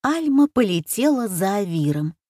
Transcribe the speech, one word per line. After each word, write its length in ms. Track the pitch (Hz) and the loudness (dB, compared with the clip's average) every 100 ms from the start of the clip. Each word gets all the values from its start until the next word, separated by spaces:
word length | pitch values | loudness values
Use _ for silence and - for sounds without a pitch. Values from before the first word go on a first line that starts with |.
Альма 460 | 262 330 311 269 285 | -2 -2 0 2 4
полетела 800 | - 220 170 160 - 277 269 233 | 2 2 0 -4 0 0 0 -2
за 260 | 180 190 208 | -2 -2 -2
Авиром. 580 | 196 165 147 147 156 - _ | -2 0 0 0 -4 -8 _